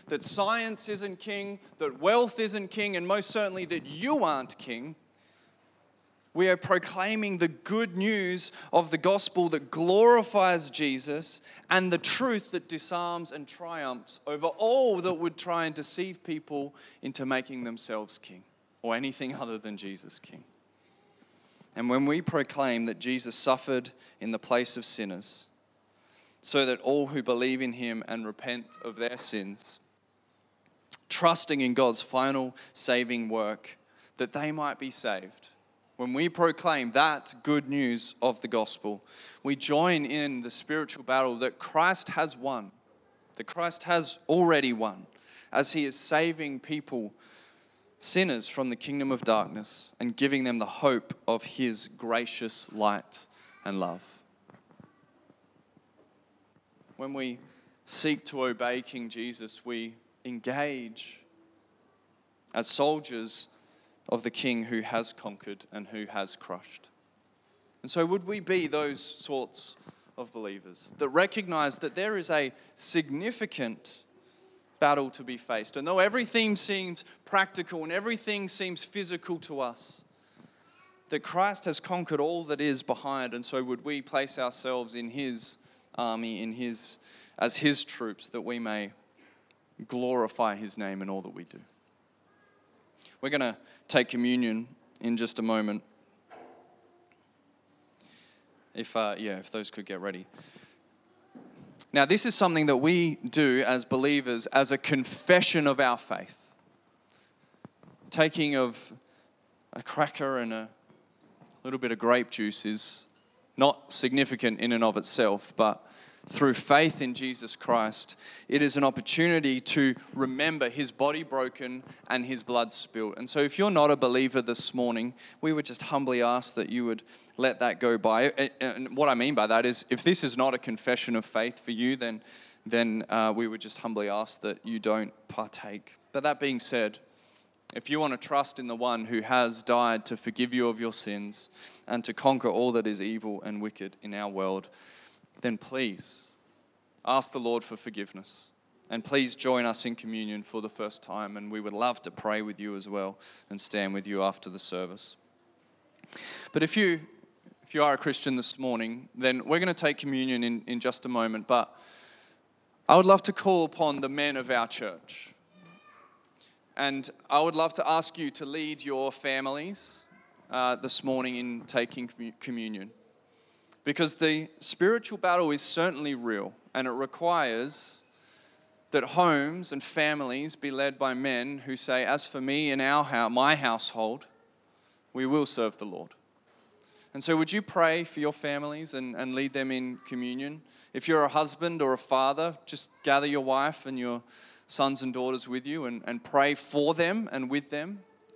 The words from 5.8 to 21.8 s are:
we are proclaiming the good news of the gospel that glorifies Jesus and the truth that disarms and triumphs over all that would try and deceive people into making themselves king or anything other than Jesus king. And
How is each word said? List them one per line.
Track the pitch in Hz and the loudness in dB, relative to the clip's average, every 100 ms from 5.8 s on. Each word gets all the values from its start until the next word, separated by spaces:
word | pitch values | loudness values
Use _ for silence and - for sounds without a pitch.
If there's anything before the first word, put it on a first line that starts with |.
| _ _ _ _ _ 160 | _ _ _ _ _ 2
we | 185 | 4
are | 180 | 4
proclaiming | - 185 - 190 196 220 208 185 | 4 2 2 -2 -2 0 -2 0
the | 165 | 0
good | 139 - 214 233 175 | -2 -4 -2 -2 0
news | 202 214 185 180 - - - | 0 0 0 -2 -6 -8 0
of | - 165 | 2 4
the | 156 | 2
gospel | 180 196 - 180 175 | 4 4 2 2 2
that | 160 139 | 0 -2
glorifies | 160 170 196 233 240 214 208 185 175 156 | 0 4 8 10 10 6 4 4 4 2
Jesus | - 147 131 143 147 160 - - - - | 0 0 0 -2 -4 -6 -8 -12 -10 2
and | 185 185 | 4 4
the | 175 | 4
truth | - - 254 220 - | 2 2 2 0 -2
that | 180 - | -8 -6
disarms | 160 - 175 175 170 165 | -6 -4 -4 -4 -6 -8
and | 151 139 | -12 -14
triumphs | - 170 165 139 123 - - - | -14 -10 -6 -6 -6 -10 -12 -8
over | 147 165 | -2 -2
all | - 220 254 254 190 | 2 4 6 6 4
that | 175 165 | 2 0
would | 170 165 | -2 -2
try | 180 170 160 | -2 0 0
and | |
deceive | 151 147 - 190 180 | -2 -4 -4 -4 -8
people | - 156 - 147 139 - - - | -6 -6 -4 -6 -6 -10 -20 -12
into | 135 135 131 | -6 -4 0
making | 131 127 131 | -2 -2 -8
themselves | 120 113 - 110 104 - | -8 -8 -6 -6 -6 -12
king | - 92 - _ _ _ | -14 -20 -20 _ _ _
or | 117 113 | -2 -2
anything | 135 131 131 | -2 -6 -6
other | 135 120 110 | -6 -8 -8
than | 107 101 | -8 -10
Jesus | 98 95 - - | -10 -10 -10 -12
king. | - - - _ _ _ _ _ _ _ _ _ _ _ _ | -14 -20 -20 _ _ _ _ _ _ _ _ _ _ _ _
And | - | -4